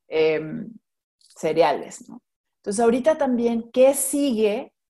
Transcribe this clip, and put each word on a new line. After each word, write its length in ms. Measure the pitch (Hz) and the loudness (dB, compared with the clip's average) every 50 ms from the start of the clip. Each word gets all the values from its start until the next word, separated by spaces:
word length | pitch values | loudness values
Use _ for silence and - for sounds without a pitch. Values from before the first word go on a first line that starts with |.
| _ | _
em, 640 | - - 160 156 160 156 151 160 156 - - - - - - _ _ _ _ _ _ _ _ | -4 -2 0 0 2 0 -2 -4 -8 -10 -10 -12 -14 -16 -20 _ _ _ _ _ _ _ _
cereales, 880 | _ _ _ - - 160 156 160 165 151 131 - - - - - - - | _ _ _ -6 -6 -2 0 2 2 2 0 -2 -6 -12 -16 -20 -20 -20
¿no? 120 | - - - _ _ _ _ _ _ _ | -20 -20 -20 _ _ _ _ _ _ _
Entonces 220 | _ 202 202 220 233 | _ -6 -2 2 2
ahorita 340 | 233 226 262 254 311 311 311 | 2 2 2 2 0 0 2
también, 500 | 285 262 247 233 233 233 233 226 226 - | 0 -2 0 0 0 -2 -2 -2 -6 -4
¿qué 220 | - 254 254 269 285 | 2 4 4 4 4
sigue? 800 | 277 - - - 285 285 285 233 214 220 202 202 240 294 - _ _ _ _ _ _ | 2 -2 -4 -2 -2 0 0 0 2 0 0 0 -2 -6 -12 _ _ _ _ _ _